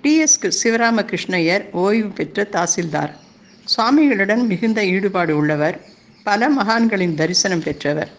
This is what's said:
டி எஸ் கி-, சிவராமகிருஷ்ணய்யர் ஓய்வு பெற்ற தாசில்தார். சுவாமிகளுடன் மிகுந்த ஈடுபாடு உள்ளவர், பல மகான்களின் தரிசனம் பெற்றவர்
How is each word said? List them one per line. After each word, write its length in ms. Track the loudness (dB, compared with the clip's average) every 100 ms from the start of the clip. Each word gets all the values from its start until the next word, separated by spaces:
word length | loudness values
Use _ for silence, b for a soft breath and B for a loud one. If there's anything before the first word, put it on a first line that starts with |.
டி 140 | 4 2
எஸ் 220 | 2 0
கி-, 140 | -2 -2
சிவராமகிருஷ்ணய்யர் 1080 | 0 2 2 0 -2 -6 -2 0 0 0 -2
ஓய்வு 380 | -2 0 0 -2
பெற்ற 400 | -6 -6 -4 -2
தாசில்தார். 580 | -2 -2 -2 -2 -4 -6 -10 -20 -20 -20 -18
சுவாமிகளுடன் 800 | -6 -2 2 4 4 2 2 2 0
மிகுந்த 400 | 0 0 0 0
ஈடுபாடு 500 | 0 0 0 0 2
உள்ளவர், 440 | 2 0 -2 -4 -16 -20 _ -8
பல 240 | -2 0 2
மகான்களின் 640 | 2 2 2 2 2 0
தரிசனம் 480 | 0 0 0 0 -2
பெற்றவர் 460 | -4 -4 -2 -2 -6